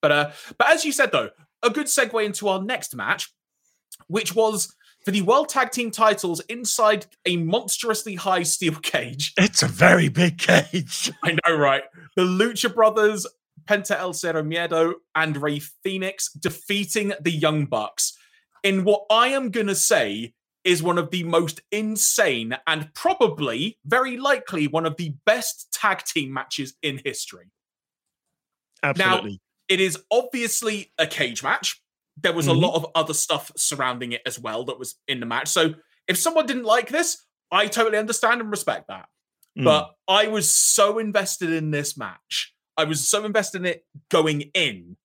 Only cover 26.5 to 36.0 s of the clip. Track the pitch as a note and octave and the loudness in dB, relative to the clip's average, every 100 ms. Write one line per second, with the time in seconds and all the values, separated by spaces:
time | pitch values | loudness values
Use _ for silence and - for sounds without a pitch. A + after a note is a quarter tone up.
26.5 | - C3+ - D3+ C3+ C#3 A#2 - F#2 F#2 | -8 -8 -6 -8 -6 -8 -8 -12 -14 _
27.5 | _ _ _ _ _ _ _ _ _ _ | _ _ _ _ _ _ _ _ _ _
28.5 | _ _ _ C#3+ C#3 F#3+ F#3 D3 G2 _ | _ _ _ -4 0 2 2 -2 -12 _
29.5 | _ _ F#3+ F#3+ D3+ _ A3+ B3 B3+ A#3 | _ _ 0 0 -2 _ 0 0 -6 -4
30.5 | - A3+ G#3+ - - D#3 - C3+ A2+ C3+ | -2 -4 -4 -8 -4 -4 0 -4 -2 -4
31.5 | A#3+ - - _ _ _ - F3+ E3+ C#3+ | -2 -4 -8 _ _ _ -4 -2 0 2
32.5 | C3+ F3+ D#3+ D3+ E3 D#3 D3+ - D3 - | 4 2 0 -2 -2 -2 -2 -2 -4 -6
33.5 | - - C#3+ B2+ A#2+ B2 A#2+ - A#2+ A#2+ | -4 -4 -2 -4 -4 -6 -8 -8 -10 -8
34.5 | A2 A#2+ B2 B2+ - - C3 A#2 A#2 D3+ | -6 -6 -10 -12 -14 -8 -6 -4 -4 -2
35.5 | - D#3+ D#3 _ _ | 2 2 0 _ _